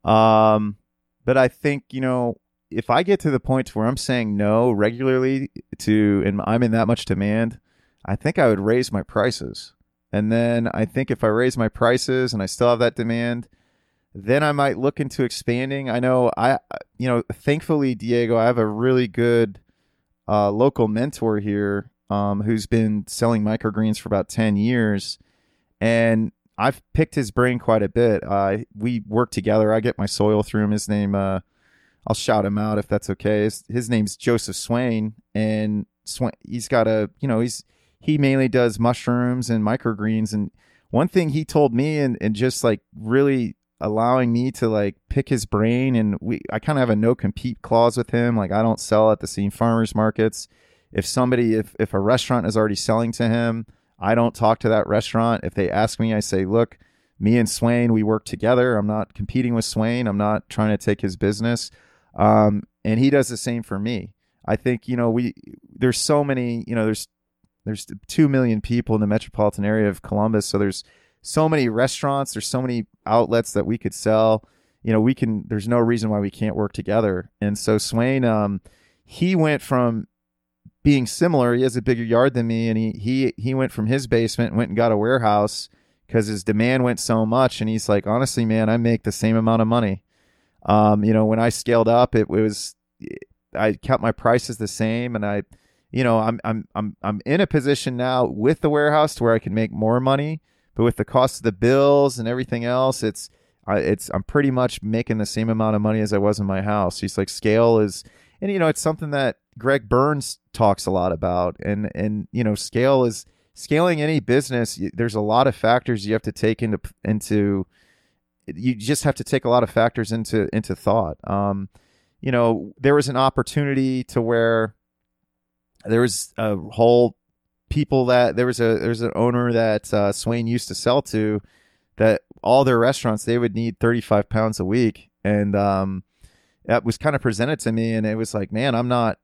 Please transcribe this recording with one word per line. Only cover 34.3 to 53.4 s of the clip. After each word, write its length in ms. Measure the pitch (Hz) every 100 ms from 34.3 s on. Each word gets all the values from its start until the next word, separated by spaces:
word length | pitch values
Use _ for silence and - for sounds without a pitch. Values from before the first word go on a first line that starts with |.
| 117 - 92
Swain, 600 | - 120 127 113 107 107 _
and 520 | 104 110 107 107 104 - _ -
Swain, 260 | - 123 - -
he's 220 | 120 -
got 180 | 123 110
a, 220 | 110 104 _
you 80 | 135
know, 140 | 113
he's, 240 | 120 - _ _ _ _
he 180 | - 151
mainly 300 | 139 135 131
does 320 | 127 120 101
mushrooms 680 | 117 123 - 123 123 127 117
and 160 | 113 104
microgreens. 640 | 123 117 104 107 110 107
And 180 | 104 104 _ _ _ _
one 180 | 117 170
thing 200 | 190 160
he 140 | 147
told 300 | 156 151 143
me 240 | 117 147 151
and, 200 | 139 117
and 140 | 107 104
just, 280 | 131 -
like, 160 | 120 104 _ -
really 640 | 110 127 143 131 113 - _ _
allowing 500 | - 107 117 127 123
me 180 | 117 131
to, 180 | - 120
like, 260 | 107 101 - _
pick 180 | 139 -
his 180 | 127 104
brain, 480 | 104 110 123 131 120
and 180 | 107 98
we, 180 | 92 104 -
I 100 | 110
kinda 200 | - 147
have 100 | 123
a 60 | 104
no 200 | 113 127
compete 460 | - - 127 113
clause 340 | - 113 117 123
with 140 | 117
him. 260 | 120 120 117
Like, 160 | 95
I 80 | 101
don't 180 | 113 110
sell 320 | - 107 110
at 80 | 104
the 80 | -
same 240 | - 101
farmers 420 | - 117 113 110
markets. 540 | 107 110 - 110 - - _ _ _ _
If 120 | - 95
somebody, 500 | - 127 127 117 110
if, 200 | 104 -
if 140 | 107
a 60 | 98
restaurant 480 | 101 123 - 123 101
is 80 | 110
already 200 | 110 101
selling 360 | - 113 117
to 140 | - 117
him, 380 | 117